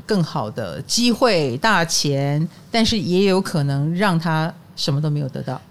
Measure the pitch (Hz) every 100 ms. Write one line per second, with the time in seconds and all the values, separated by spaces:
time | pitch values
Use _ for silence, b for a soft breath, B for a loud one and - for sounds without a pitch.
0 | - 208 160 147 107 117 98 76 - 196
1 | 240 233 254 180 143 123 220 196 165 -
2 | 147 139 139 147 170 B - 233 220 226
3 | 165 180 196 190 190 160 143 139 147 175
4 | 208 165 165 160 160 - - - - 143
5 | 151 147 139 131 127 127 -